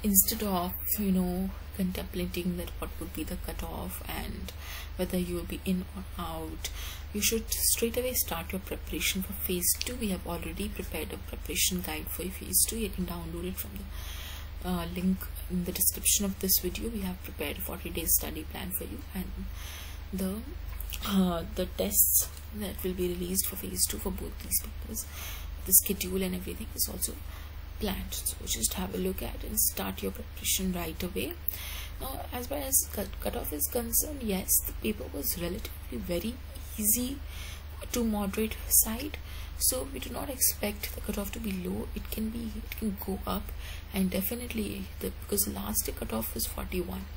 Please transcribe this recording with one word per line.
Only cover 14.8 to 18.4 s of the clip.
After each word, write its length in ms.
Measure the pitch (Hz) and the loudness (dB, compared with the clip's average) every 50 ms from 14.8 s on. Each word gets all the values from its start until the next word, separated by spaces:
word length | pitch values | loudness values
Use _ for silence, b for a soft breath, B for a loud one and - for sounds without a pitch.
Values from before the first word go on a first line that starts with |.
| 170 165 175 | 0 0 -2
link 240 | 180 175 185 190 190 - - - - - - | 2 4 4 4 4 0 -6 -6 -6 -4 -2
in 140 | 190 180 175 | 0 0 0
the 80 | 180 180 | 0 2
description 520 | - - - - - - - - - 208 | 4 4 4 4 4 4 4 6 6 4
of 140 | 196 190 - | 2 0 2
this 180 | - 190 190 - | 4 4 4 4
video. 300 | - 180 175 - 208 226 | 4 2 -2 0 -2 -2
We 100 | 233 214 | -2 0
have 220 | 190 185 180 180 - | -2 -2 -2 -2 -6
prepared 340 | - - - 156 143 139 - | -8 -4 -2 -2 -2 -2 -4
a 20 | |
forty-day 440 | - - - - - 175 170 175 160 | -4 -4 -4 -4 -4 -4 -2 -2 4
study 400 | - - - - 160 151 156 | 6 4 4 4 2 -4 -4